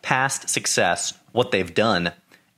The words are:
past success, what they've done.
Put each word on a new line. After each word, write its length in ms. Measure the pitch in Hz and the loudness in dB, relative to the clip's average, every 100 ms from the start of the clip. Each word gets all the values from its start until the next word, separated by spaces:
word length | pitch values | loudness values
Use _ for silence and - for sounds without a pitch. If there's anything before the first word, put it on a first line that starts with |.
past 480 | - 131 135 - - | -2 0 0 -2 -4
success, 640 | - - - 95 87 - - _ | -4 -2 0 2 2 -2 -8 _
what 180 | - 123 | -2 0
they've 240 | 101 85 | 0 0
done. 380 | - 110 90 87 - _ - _ | 0 2 2 -2 -6 _ -20 _